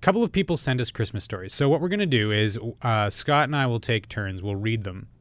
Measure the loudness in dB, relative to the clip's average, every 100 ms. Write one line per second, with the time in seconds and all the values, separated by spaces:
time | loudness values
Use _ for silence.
0 | 4 4 2 0 0 0 0 -2 -2 -4
1 | -4 -4 -8 -8 -8 0 4 4 2 0
2 | 2 2 2 2 0 -2 -8 -6 0 2
3 | 2 -2 2 2 4 2 0 0 0 -2
4 | -2 -6 -6 -4 -4 -2 -2 -2 -4 -10
5 | -14 _